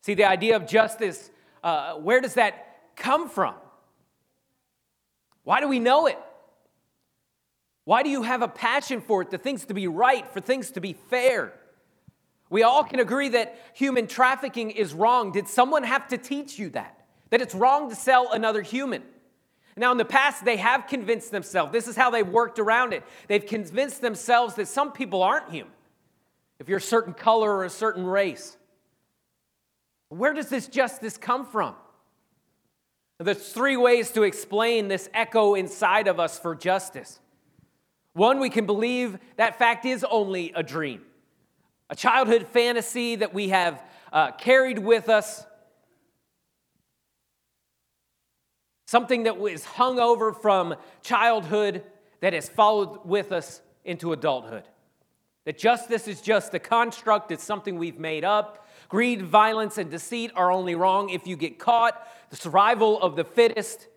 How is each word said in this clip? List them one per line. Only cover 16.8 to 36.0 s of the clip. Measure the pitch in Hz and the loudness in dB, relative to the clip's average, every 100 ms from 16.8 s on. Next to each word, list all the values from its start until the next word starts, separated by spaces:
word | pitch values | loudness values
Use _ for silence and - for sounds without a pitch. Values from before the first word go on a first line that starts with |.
| 101 - _ _ _ | -12 -18 _ _ _
That | 233 | -2
it's | 254 | 0
wrong | 190 240 285 285 | 0 2 2 0
to | |
sell | 214 - 254 247 | -6 2 4 4
another | 220 220 214 | 0 0 -2
human? | 196 247 269 170 - _ _ _ _ _ _ - | -4 -6 -4 -8 -10 _ _ _ _ _ _ -2
Now, | 247 | 0
in | 247 | 0
the | 220 | 2
past, | 269 285 - | 2 2 0
they | 208 220 | -2 0
have | 214 262 254 | 2 0 -2
convinced | 277 202 226 - | -8 -4 -4 -4
themselves, | 202 - 180 151 | -8 -4 -2 0
this | 220 226 | -2 -4
is | 220 | 2
how | 254 | 2
they | 233 | 2
worked | 190 214 233 233 | 2 2 0 -2
around | 214 226 254 | 2 2 2
it. | 170 - - - | -4 -10 -20 -2
They've | 208 | -2
convinced | 202 220 180 190 277 - | 0 -8 -4 -4 -4 -2
themselves | 240 208 - 240 240 | -6 -6 2 2 2
that | 196 196 | -4 -6
some | - 277 | -2 -4
people | 233 240 185 | -4 -4 0
aren't | 185 208 - | 2 0 -4
human, | 165 98 _ _ _ _ _ _ _ _ _ | -14 -14 _ _ _ _ _ _ _ _ _
if | 135 | -4
you're | 190 | -4
a | |
certain | 190 226 220 | 2 0 0
color | 165 - 226 214 | -2 2 4 2
or | 202 | 0
a | 180 | -2
certain | - 220 185 185 | -4 -4 -2 -2
race. | 190 196 127 - - _ _ _ _ _ _ _ _ _ _ _ _ _ _ _ | 0 0 -4 -16 -20 _ _ _ _ _ _ _ _ _ _ _ _ _ _ _
Where | 165 262 | -2 -2
does | 302 285 | -2 -4
this | 262 - | -6 -4
justice | - 254 - 220 - | -2 -2 -2 -12 -10
come | - 247 226 | -4 -4 -2
from? | 220 147 95 _ _ _ _ _ _ _ _ _ _ _ _ _ _ | -4 -4 -6 _ _ _ _ _ _ _ _ _ _ _ _ _ _
There's | 170 202 - | -4 -4 -6
three | 220 269 262 | -2 0 4
ways | 247 240 220 | 4 4 2
to | 220 | 0
explain | 208 - - 202 226 233 202 | 0 0 -6 -2 0 0 -2
this | 190 - | -6 -4
echo | 220 220 226 208 | -4 0 2 4
inside | 202 185 - 202 202 | 2 -2 0 2 2